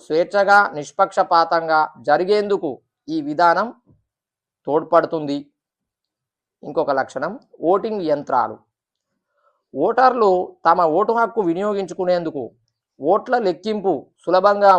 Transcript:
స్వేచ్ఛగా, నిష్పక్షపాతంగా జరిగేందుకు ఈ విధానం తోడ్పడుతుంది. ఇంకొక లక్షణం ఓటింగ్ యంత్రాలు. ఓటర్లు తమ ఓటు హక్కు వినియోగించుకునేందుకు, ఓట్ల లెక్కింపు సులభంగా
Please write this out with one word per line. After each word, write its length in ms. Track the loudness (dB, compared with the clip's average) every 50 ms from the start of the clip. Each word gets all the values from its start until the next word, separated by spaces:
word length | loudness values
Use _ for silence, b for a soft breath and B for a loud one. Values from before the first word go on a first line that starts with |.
| -6
స్వేచ్ఛగా, 540 | -4 -2 -2 -2 0 0 0 2 4 4 4 4 2 -2 -8
నిష్పక్షపాతంగా 1000 | -12 -8 -2 -2 -2 0 0 -2 0 2 2 2 2 2 0 -2 0 0 0 0 0 -2 -6 -8 -2 0
జరిగేందుకు 640 | 0 2 2 0 0 0 0 -2 -4 -4 -4 -6 -8 -10 _ _ _ _ _ -8 -8
ఈ 40 | -6 -6 -6
విధానం 400 | -2 2 2 2 2 2 -2 -6 -8 _ _ _ _ _ _ _ _ _ _ _ _ _ _ _ _ _ -6 -2
తోడ్పడుతుంది. 720 | -2 -2 -2 2 2 2 2 2 -4 -6 -6 -6 -6 -8 -8 _ _ _ _ _ _ _ _ _ _ _ _ _ _ _ _ _ _ _ _ _ _ _ -16 -8
ఇంకొక 240 | -4 -4 -2 -2 -2 -2
లక్షణం 340 | -4 -4 -6 -8 -8 -8 -10 -10 _ _ _ -6 0 0
ఓటింగ్ 340 | 0 0 0 -4 -6 -4 -2 -2
యంత్రాలు. 480 | -2 -2 -2 -2 -2 -2 -2 -2 -6 -12 _ _ _ _ _ _ _ _ _ _ _ _ _ _ _ _ _ _ _ _ _ _ -6 -2 -2
ఓటర్లు 440 | 0 2 4 4 4 4 4 2 2 2 2 -2 -6 -8 _ 2 2
తమ 140 | 2 4 2 2 2 2
ఓటు 160 | 0 0 0 0
హక్కు 240 | 0 -2 -2 -2 -2 -2
వినియోగించుకునేందుకు, 960 | -2 -2 -2 -4 -4 -4 -6 -8 -6 -6 -2 -2 -2 -2 -2 -6 -8 -8 -10 -12 _ _ _ _ _ _ _ _ _ -6
ఓట్ల 340 | 0 0 0 0 0 -2 -2 0 0 -2
లెక్కింపు 460 | -4 -4 -6 -6 -6 -4 -2 -2 -2 -4 -6 _ _ _ -4
సులభంగా 480 | 0 0 2 4 2 2 4 4 4 6